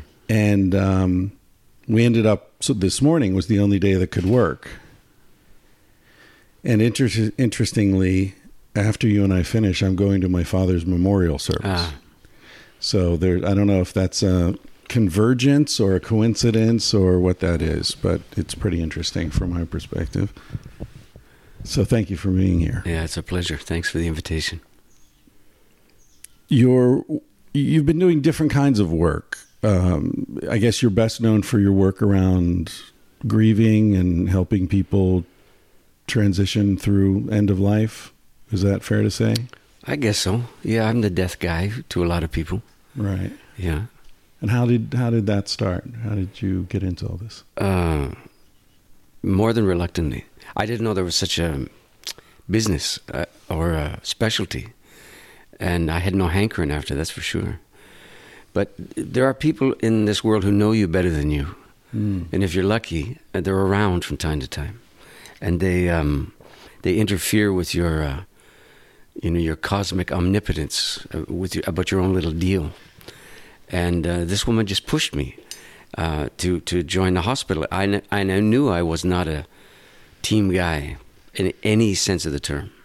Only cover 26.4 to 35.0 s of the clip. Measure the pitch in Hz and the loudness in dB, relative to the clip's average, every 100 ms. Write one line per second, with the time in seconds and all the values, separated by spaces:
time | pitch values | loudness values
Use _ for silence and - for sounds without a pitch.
26.4 | _ 135 123 127 123 135 - 151 - _ | _ 4 6 6 4 2 0 -8 -10 _
27.4 | - 143 139 160 143 160 180 160 143 - | -6 -2 2 2 2 2 2 4 2 0
28.4 | 156 139 139 117 95 80 82 73 - - | 0 2 2 2 2 2 2 0 -6 -14
29.4 | - _ 110 95 92 80 - - - - | -14 _ 0 2 2 2 -2 -4 -6 -8
30.4 | - 113 117 107 120 95 113 - 113 107 | -4 2 2 2 2 2 0 0 2 2
31.4 | 98 110 98 98 98 - 107 98 95 92 | 2 4 4 6 4 2 2 4 4 4
32.4 | 87 87 82 - - _ _ _ 110 110 | 2 0 -4 -10 -18 _ _ _ -2 2
33.4 | 110 104 113 107 107 98 90 85 92 92 | 4 4 4 4 4 4 2 2 2 2
34.4 | 90 104 92 98 90 101 | 2 0 2 0 2 2